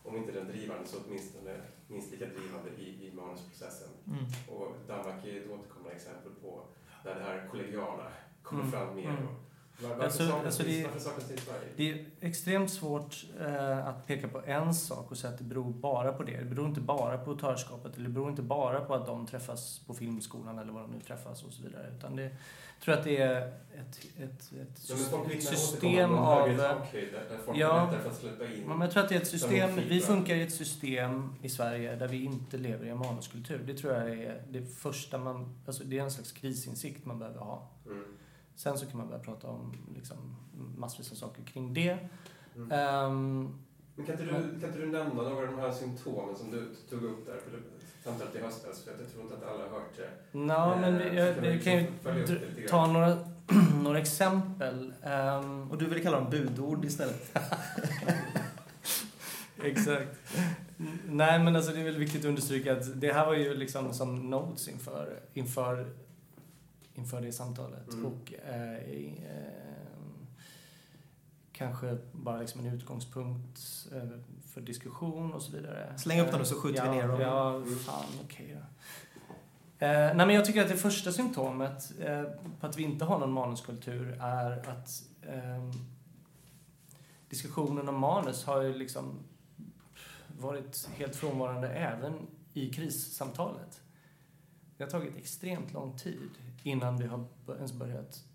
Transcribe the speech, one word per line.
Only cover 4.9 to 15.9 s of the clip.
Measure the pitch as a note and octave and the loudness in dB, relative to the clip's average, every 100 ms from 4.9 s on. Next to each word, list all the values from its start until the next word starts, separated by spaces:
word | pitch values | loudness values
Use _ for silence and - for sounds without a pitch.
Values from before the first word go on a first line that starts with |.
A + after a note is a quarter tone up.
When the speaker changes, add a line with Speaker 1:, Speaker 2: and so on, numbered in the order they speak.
| G2+ G2 F#2+ G#2 | -8 -6 -8 -8
Speaker 1:
är | G2+ | -10
ett | - | -10
återkommande | G2+ - - F2 F2 | -12 -14 -16 -14 -14
exempel | F2 F2 - - | -14 -14 -14 -14
på | G2 E2+ - - - - | -14 -14 -16 -20 -20 -14
där | F#2+ F#2 | -8 -6
det | |
här | G2 F#2+ - | -6 -6 -8
kollegiala | A2 G2+ G#2 G2+ - - - - - | -8 -6 -4 -4 -4 -8 -12 -18 -20
kommer | - C#3+ | -6 -2
Speaker 2:
Mm. | C3+ | -2
Speaker 1:
fram | B2+ G2 - | -2 -4 -4
mer. | D3+ | -4
Speaker 2:
Mm. | D3 C3 | -2 -4
Speaker 1:
Och | - - - - - | -6 -14 -20 -20 -10
var-, | A#2+ | -6
varför | A#2+ | 0
Speaker 2:
Alltså, | B2+ - E3 | 0 4 4
Speaker 1:
saknas | D3+ D#3+ | 4 2
Speaker 2:
alltså, | - | 0
Speaker 1:
det, | E3 D#3+ | 2 2
Speaker 2:
det, | |
Speaker 1:
varför | D#3 - | 0 -4
saknas | D3 C#3 B2+ | -6 -6 -6
det | |
i | C3 | -6
Sverige? | - A2 - - | -6 -8 -8 -2
Speaker 2:
det | D3+ | 0
är | D3+ - - E3+ | 0 -8 -6 -4
extremt | E3+ - F#3+ F#3+ | -2 2 4 4
svårt, | - D3+ D3 D3 - - - | 0 -2 -2 -2 -10 -12 -6
eh, | D3 C#3+ C#3 C3+ C3+ | -2 0 2 2 0
att | B2+ - | -6 -4
peka | C#3 C3+ | -4 -2
på | C3+ C#3+ | -6 -2
en | C#3+ E3 | 2 4
sak | E3+ - B2 B2 | 2 2 -6 -6
och | B2 | -6
säga | B2 | -6
att | B2 | -6
det | |
beror | B2 B2 B2 | -4 -2 -2
bara | B2 C#3+ | -2 0